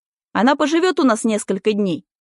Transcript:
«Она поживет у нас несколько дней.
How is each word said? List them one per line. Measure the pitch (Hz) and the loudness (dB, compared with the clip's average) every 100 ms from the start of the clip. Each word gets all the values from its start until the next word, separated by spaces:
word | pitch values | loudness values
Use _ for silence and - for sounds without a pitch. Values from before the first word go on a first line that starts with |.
| _ _ _ | _ _ _
«Она | 180 233 294 | 0 2 2
поживет | 302 330 370 359 | 2 2 0 2
у | |
нас | 277 220 | 0 0
несколько | 226 208 - 196 220 | -2 -4 -4 -2 -2
дней. | 208 202 151 - _ | -2 -2 -4 -8 _